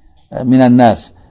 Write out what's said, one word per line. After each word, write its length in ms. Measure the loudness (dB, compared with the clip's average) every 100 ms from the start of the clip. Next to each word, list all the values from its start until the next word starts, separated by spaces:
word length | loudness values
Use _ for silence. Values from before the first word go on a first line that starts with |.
| _ _ _ -10
من 180 | -2 0
الناس 520 | 2 2 0 -2 -8 _ _